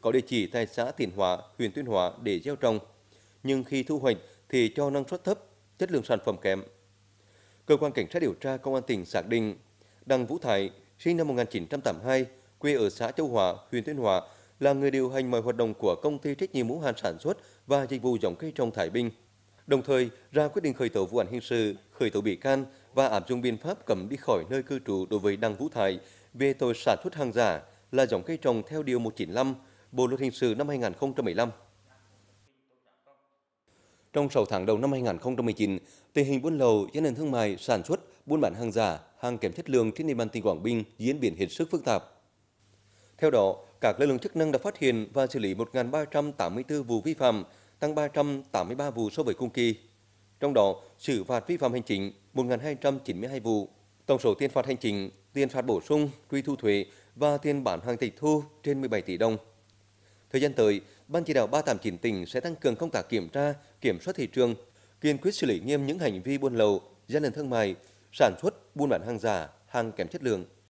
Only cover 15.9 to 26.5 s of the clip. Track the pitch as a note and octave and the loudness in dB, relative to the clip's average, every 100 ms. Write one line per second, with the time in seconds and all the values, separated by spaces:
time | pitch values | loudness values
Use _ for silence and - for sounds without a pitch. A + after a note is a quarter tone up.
15.9 | E2+ D3+ C#3+ D3 C#3 F#3+ C#3 A2+ D3 D3 | 2 -2 -2 -4 -4 -4 -2 -2 -2 -4
16.9 | A2 - E2 D3+ G3+ - - - C#3+ C3 | -2 -4 -4 -4 -6 -8 -20 0 0 0
17.9 | C3 B2 A#2 G2 F2 D#3+ - A#2+ A2 E2+ | -2 0 0 0 -2 -8 -4 -4 0 -2
18.9 | G#2 A#2+ - _ _ _ _ - C3+ B2+ | 0 -2 -6 _ _ _ _ 0 0 4
19.9 | C3+ B2 - - C#3+ D3+ E3+ D#3+ B2 A#2+ | 2 2 -4 -4 0 0 0 -2 0 0
20.9 | G#2 F#2 A#2 F#2 A#2+ - A#2+ A2 G2 _ | 0 0 0 -2 -4 -2 0 0 -2 _
21.9 | - A#2 G2+ G#2 F#2 C3+ C3+ C3+ - - | -2 0 0 -2 -2 0 0 0 -12 -6
22.9 | B2+ C3+ G#2+ F2 B2 B2 A2 D#3 G3+ - | 0 2 2 -2 -2 -2 -2 -6 -8 -2
23.9 | G2 F#2+ C#3 - G#2 E2 C3 C3 C3+ - | -2 -2 -8 0 0 0 -6 -4 -6 -2
24.9 | G2 F#2 G#2+ G2 G2+ A2+ G2+ D3 A#2+ G2 | -4 0 0 0 0 -2 -2 -6 0 0
25.9 | F#2 - - - A#2+ C#3 | 0 -10 -20 -20 -2 0